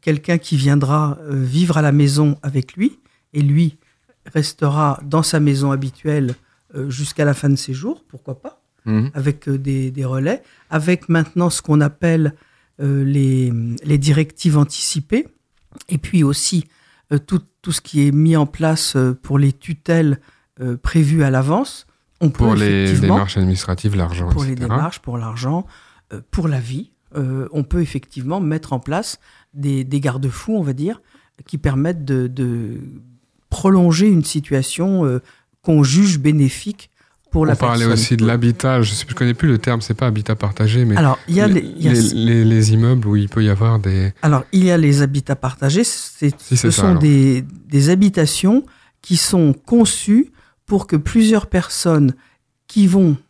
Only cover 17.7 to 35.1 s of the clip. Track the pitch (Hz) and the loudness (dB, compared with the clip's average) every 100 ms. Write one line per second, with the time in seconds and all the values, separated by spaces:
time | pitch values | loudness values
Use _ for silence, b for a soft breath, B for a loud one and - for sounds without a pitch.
17.7 | 160 - 151 143 143 160 160 143 - 160 | -8 -4 0 2 2 2 2 0 -2 -2
18.7 | 156 - 135 127 127 - 139 139 135 - | -2 -2 -2 -2 -4 -2 0 2 0 -10
19.7 | 160 - 165 156 135 b b b _ 127 | -12 -2 0 2 -2 b b b _ -8
20.7 | 123 - 165 147 160 143 131 131 175 277 | -6 -2 0 2 2 2 0 0 -2 -2
21.7 | - - _ _ _ 165 - 117 104 104 | -10 -20 _ _ _ -2 2 2 4 2
22.7 | 98 98 95 98 98 98 101 92 92 - | 2 2 2 2 2 0 0 0 0 -2
23.7 | 90 107 98 87 85 87 117 135 127 123 | -4 -2 -2 -4 -4 -2 -2 -2 -4 -2
24.7 | 120 156 - - 123 113 117 127 165 190 | -2 -2 -8 -10 -8 -8 -8 -4 -4 -6
25.7 | b b b _ 104 120 - 165 139 117 | b b b _ -18 -8 -4 -2 -4 -6
26.7 | 131 226 _ _ 151 131 131 135 151 135 | -10 -12 _ _ -8 -6 -6 -6 -6 -4
27.7 | 175 160 139 - - 127 180 165 156 156 | -2 -2 -6 -12 -12 -8 -4 -4 -4 -6
28.7 | 131 127 160 220 - b b b 143 143 | -8 -6 -6 -6 -12 b b b -8 -4
29.7 | 139 131 143 139 131 135 - - 220 151 | -4 -2 -2 -2 -4 -6 -6 -4 -4 -2
30.7 | 131 160 226 b b b _ - 151 156 | -4 -6 -8 b b b _ -12 -6 -2
31.7 | 135 151 175 139 131 123 127 127 117 110 | -2 -2 -4 -4 -2 -2 -4 -4 -4 -8
32.7 | 117 135 131 117 _ _ _ _ - 190 | -12 -16 -20 -20 _ _ _ _ -2 2
33.7 | 190 175 160 208 180 147 156 143 139 135 | 4 4 4 4 4 2 -4 -2 -2 -2
34.7 | - 180 190 151 | -4 -2 0 0